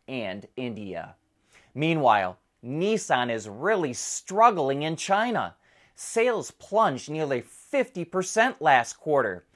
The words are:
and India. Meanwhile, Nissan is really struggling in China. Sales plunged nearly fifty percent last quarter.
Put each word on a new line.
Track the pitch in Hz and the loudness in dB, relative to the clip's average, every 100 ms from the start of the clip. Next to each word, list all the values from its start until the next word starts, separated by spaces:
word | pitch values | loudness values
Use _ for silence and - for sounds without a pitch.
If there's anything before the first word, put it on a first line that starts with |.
| - | -12
and | 131 104 98 101 - | -8 -6 -8 -12 -8
India. | 123 107 101 85 80 - _ _ _ _ _ 127 | -8 -8 -10 -10 -12 -18 _ _ _ _ _ -4
Meanwhile, | 156 165 127 104 92 92 _ _ 117 | 0 4 4 4 2 -6 _ _ -8
Nissan | 147 196 220 - 135 120 | -2 0 0 0 0 0
is | 113 104 | -4 -6
really | 101 175 214 151 | -4 0 0 -2
struggling | 117 - - - 190 233 185 135 139 | -6 -8 -10 -4 4 4 4 0 0
in | 156 165 | -4 -4
China. | - 196 240 202 92 - _ _ _ - | 0 0 0 -2 -4 -8 _ _ _ -18
Sales | - 226 247 220 - | -6 0 0 0 -6
plunged | - - 208 208 127 - | -14 -2 2 2 0 -6
nearly | 156 147 127 | -4 -2 -2
fifty | - - - 277 247 190 170 | -4 -16 -4 -2 -2 -6 -6
percent | 185 185 214 226 - | -4 -2 0 0 2
last | 156 131 117 | 4 4 4
quarter. | - 156 143 110 90 - | -6 0 2 2 -2 -12